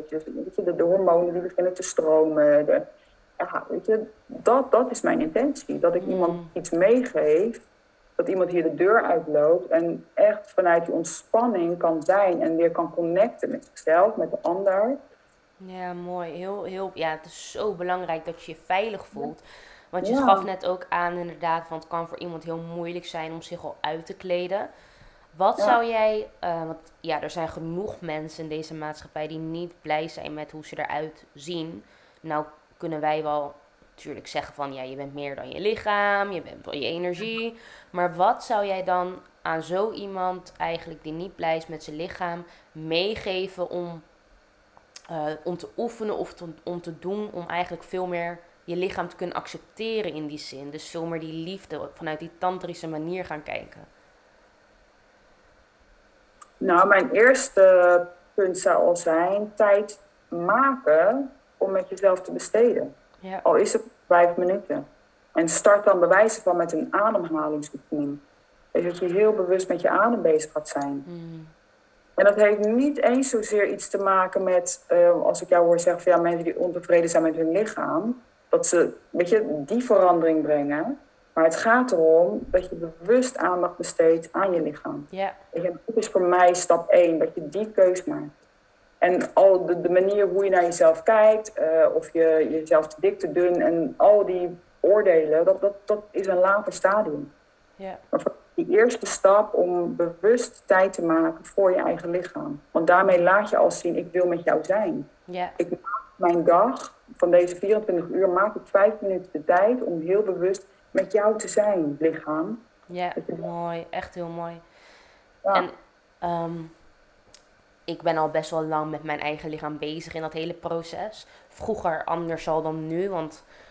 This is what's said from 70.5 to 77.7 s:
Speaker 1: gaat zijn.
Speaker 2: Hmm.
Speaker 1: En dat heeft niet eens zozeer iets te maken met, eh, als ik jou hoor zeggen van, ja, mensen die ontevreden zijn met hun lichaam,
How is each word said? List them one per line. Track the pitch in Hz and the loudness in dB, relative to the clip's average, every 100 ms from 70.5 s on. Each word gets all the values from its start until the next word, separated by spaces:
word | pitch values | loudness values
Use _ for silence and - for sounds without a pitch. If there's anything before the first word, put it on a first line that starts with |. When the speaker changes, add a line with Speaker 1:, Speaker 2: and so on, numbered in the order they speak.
Speaker 1:
gaat | 151 - | -10 -8
zijn. | 147 139 139 143 | -6 -6 -8 -10
Speaker 2:
Hmm. | 170 165 165 160 _ _ _ _ _ _ - | -14 -14 -16 -18 _ _ _ _ _ _ 2
Speaker 1:
En | 196 | 4
dat | 208 | 6
heeft | 208 208 | 4 4
niet | 214 240 294 285 | 2 2 0 2
eens | 240 262 269 | 2 2 0
zozeer | 220 - 208 196 | -2 0 0 0
iets | 196 - | -2 -6
te | 196 | -4
maken | 196 190 185 196 | 0 2 2 0
met, | 185 180 175 - - | 0 0 0 -6 0
eh, | 175 175 165 | 4 6 4
als | - 170 | 2 -2
ik | 175 | 2
jou | 175 170 | 4 6
hoor | 175 | 4
zeggen | 180 170 | 2 0
van, | 180 | 2
ja, | 170 | 4
mensen | 170 170 | 2 0
die | 170 - | -2 -2
ontevreden | 180 170 - 170 170 | -4 -4 2 4 4
zijn | 165 | 2
met | 160 160 | 2 0
hun | 160 | 0
lichaam, | 185 214 | 0 -2